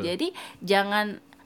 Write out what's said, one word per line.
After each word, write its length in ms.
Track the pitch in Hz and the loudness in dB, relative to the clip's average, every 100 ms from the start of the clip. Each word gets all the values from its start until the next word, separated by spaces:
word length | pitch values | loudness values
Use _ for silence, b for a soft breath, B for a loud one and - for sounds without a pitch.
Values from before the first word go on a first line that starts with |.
| 170 | 0
Jadi 220 | 180 339 B B B | -2 -4 B B B
jangan, 580 | 180 196 202 208 208 - - - | 2 4 4 2 0 -4 -14 -20